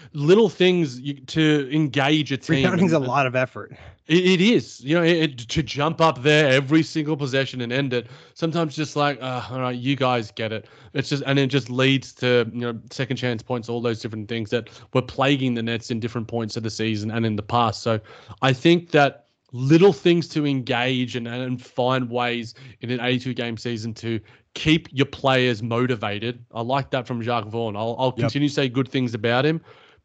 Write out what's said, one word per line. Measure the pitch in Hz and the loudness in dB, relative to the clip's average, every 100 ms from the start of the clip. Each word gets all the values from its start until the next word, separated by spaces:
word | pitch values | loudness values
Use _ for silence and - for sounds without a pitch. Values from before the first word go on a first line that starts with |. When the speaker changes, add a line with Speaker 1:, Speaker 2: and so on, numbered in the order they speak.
| - | -12
Speaker 1:
little | 147 147 202 202 | 0 4 6 4
things | - 185 180 147 123 | 4 4 4 0 -4
you, | 139 | -10
to | 143 131 160 156 147 131 | -10 -4 0 4 2 0
engage | 151 147 139 139 156 127 | 0 0 2 2 2 0
a | 135 | -4
team. | - 147 | 0 2
Speaker 2:
Rebounding's | 135 180 185 | 2 2 2
Speaker 1:
And | 160 127 | 2 2
Speaker 2:
a | |
lot | 139 127 | 0 0
of | 127 | 0
effort. | 131 - - - - - - | -2 -6 -16 -18 -20 -16 0
Speaker 1:
it, | 170 180 | 4 4
it | 185 | 4
is. | 208 190 - - | 6 4 0 -8
You | 127 170 | -2 2
know, | |
it, | 165 170 | 4 4
it, | 160 120 113 | 0 -2 -6
to | 160 | -4
jump | 127 135 147 131 | -4 -2 -2 2
up | 160 143 | 2 4
there | 139 151 143 | 4 4 6
every | 135 135 151 | 4 4 2
single | 143 160 151 151 | 2 -2 -4 -4
possession | 135 135 131 127 | -2 -2 -2 -6
and | 117 | -4
end | 131 139 | -2 -2
it, | 123 117 135 - | -4 -6 -14 -20
sometimes | - 165 170 156 151 | -6 -2 -2 -2 -4
just | 147 147 | -4 0
like, | 143 127 | 0 -2
uh, | 131 123 107 | -6 -8 -8
all | 131 | -6
right, | 127 123 | -4 -2
you | 127 135 | -2 0
guys | 127 123 107 | 0 0 -4
get | - 110 | -8 -6
it. | 107 - - - | -8 -12 -20 -8
It's | 143 - | -6 -4
just, | 143 131 | -4 0
and | 139 | 0
it | 131 | 2
just | 139 113 | 0 -2
leads | 127 135 135 - - | 0 2 2 -2 -4
to, | 123 123 113 | 2 2 2
you | 120 | -4
know, | 120 113 - | -8 -8 -10
second | - 131 123 | -8 -6 -4
chance | 127 113 | -4 -4
points, | - 123 113 | -6 -6 -6
all | 120 | -4
those | 120 110 | -4 -4
different | 113 110 101 | -6 -10 -6
things | 117 107 | -6 -2
that | 117 110 - - | -4 -4 -16 -4
were | 131 | -2
plaguing | 117 - 135 143 131 | -2 0 2 2 0
the | 117 | -2
Nets | 117 117 - | -4 -6 -6
in | 113 | -6
different | 113 120 110 | -4 -6 -6
points | 117 110 120 | -6 -6 -6
of | |
the | 113 | -8
season | - 110 104 107 | -4 -2 -2 -4
and | 113 | -2
in | 113 104 | -2 -2
the | |
past. | 104 120 113 - | -2 0 0 0
So | 117 110 - - - - | -2 -2 -6 -20 -20 0
I | 131 | 0
think | 131 170 170 170 | 4 4 4 4
that | 151 139 - _ _ _ | 4 4 0 _ _ _
little | 120 131 160 196 | -4 4 6 6
things | - 175 170 - | 6 2 2 0
to | 156 147 | -2 -2
engage | 135 120 120 127 131 120 123 | -2 -2 -2 0 -2 -2 -6
and, | 117 | -6
and | 123 127 127 | -6 -6 -8
find | - - 123 131 120 | -6 -2 0 0 -2
ways | 120 120 120 113 - 135 - | -2 -2 -4 -8 -14 -20 -12
in | 117 | -6
an | 123 | -4
eighty-two | 123 127 127 | -2 -2 -4
game | 123 117 113 | -6 -6 -6
season | 120 113 113 | -6 -6 -8
to | 110 117 113 - _ _ - | -8 -6 -6 -8 _ _ -2
keep | 156 160 - | 2 2 2
your | 131 135 | -2 -2
players | - 135 131 127 107 | -2 0 2 2 0
motivated. | 117 117 127 113 107 104 117 120 - | -2 0 0 -2 -4 -6 -6 -8 -10
I | 113 | -8
like | 117 139 131 | -2 -2 -2
that | 131 120 | -4 -4
from | 120 | -6
Jacque | 113 120 107 | -2 -4 -4
Vaughn. | 117 113 101 | -6 -4 -4
I'll, | 117 117 | -6 -2
I'll | 131 | -2
Speaker 2:
Yep. | 120 | 0
Speaker 1:
continue | 117 143 147 | -2 0 0
to | |
say | 143 135 | 0 -2
good | 127 127 | -2 -2
things | 135 123 | -2 -2
about | 113 117 123 147 | -2 0 2 2
him, | 165 - - _ _ | -2 -6 -20 _ _